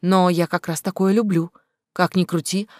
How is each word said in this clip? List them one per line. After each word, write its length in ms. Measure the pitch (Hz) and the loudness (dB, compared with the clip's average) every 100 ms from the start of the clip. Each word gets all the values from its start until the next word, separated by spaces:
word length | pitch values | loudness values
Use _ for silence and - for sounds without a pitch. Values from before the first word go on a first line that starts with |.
но 300 | 180 190 180 | 0 2 4
я 160 | 170 165 | 2 0
как 200 | 175 - | -2 -4
раз 140 | 160 | -8
такое 320 | - - 190 | -6 -2 2
люблю. 400 | 208 214 170 170 _ _ _ _ | 2 2 0 -2 _ _ _ _
Как 240 | - 175 185 | -2 0 0
ни 80 | |
крути, 460 | 175 170 - 190 214 | 0 -2 -2 -4 -6